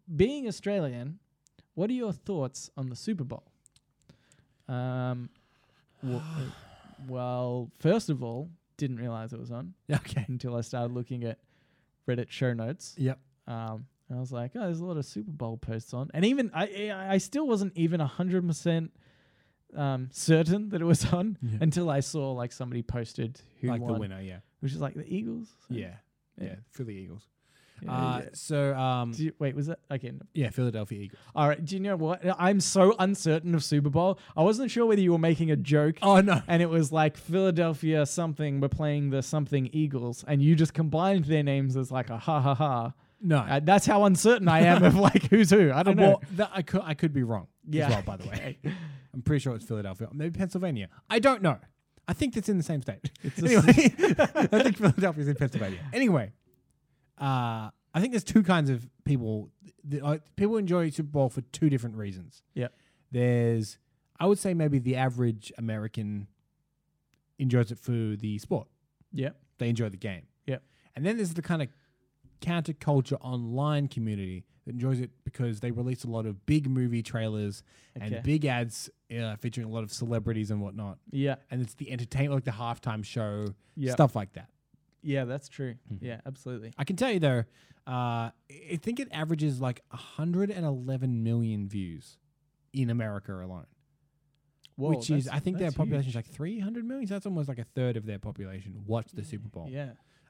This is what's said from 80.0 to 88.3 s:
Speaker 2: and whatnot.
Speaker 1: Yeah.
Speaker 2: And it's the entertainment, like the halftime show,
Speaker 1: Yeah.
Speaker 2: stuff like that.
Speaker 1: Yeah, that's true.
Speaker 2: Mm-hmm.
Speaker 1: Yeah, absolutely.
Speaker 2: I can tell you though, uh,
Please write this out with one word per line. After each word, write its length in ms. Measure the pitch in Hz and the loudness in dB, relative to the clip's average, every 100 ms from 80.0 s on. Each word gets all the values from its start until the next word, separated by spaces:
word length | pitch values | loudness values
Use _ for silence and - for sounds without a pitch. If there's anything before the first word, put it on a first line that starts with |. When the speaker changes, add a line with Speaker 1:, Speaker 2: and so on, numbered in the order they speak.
| 117 117 107 110 104 | -4 -2 -2 -2 -2
Speaker 2:
and 100 | 104 | -4
whatnot. 380 | 98 101 104 - - | -6 -8 -10 -12 -8
Speaker 1:
Yeah. 260 | 139 139 131 - | -2 -2 -2 -6
Speaker 2:
And 120 | 127 | -6
it's 120 | 120 | -6
the 160 | - 143 | -8 -10
entertainment, 440 | 127 120 131 143 | -8 -4 -2 0
like 100 | 139 | 0
the 60 | 127 107 | -2 -4
halftime 420 | 117 117 123 110 | -6 -6 -6 -6
show, 500 | 104 123 107 104 104 98 _ - | -6 -4 -4 -4 -6 -10 _ -6
Speaker 1:
Yeah. 160 | 131 | -2
Speaker 2:
stuff 240 | 123 143 110 | 4 4 2
like 160 | 98 | -8
that. 140 | - - _ _ _ _ _ | -12 -20 _ _ _ _ _
Speaker 1:
Yeah, 220 | 156 135 | -4 -4
that's 240 | 123 139 - | -4 -6 -10
true. 280 | - 131 120 - | -12 -10 -12 -12
Speaker 2:
Mm-hmm. 120 | 98 | -12
Speaker 1:
Yeah, 160 | 123 113 135 | -10 -12 -12
absolutely. 460 | 135 127 123 110 - | -14 -12 -12 -12 -8
Speaker 2:
I 80 | |
can 120 | 139 185 | -6 -2
tell 140 | 254 | 0
you 80 | 190 | 2
though, 240 | 151 123 110 _ _ _ - | 2 2 -2 _ _ _ -8
uh, 440 | 127 123 117 117 | -4 -4 -4 -6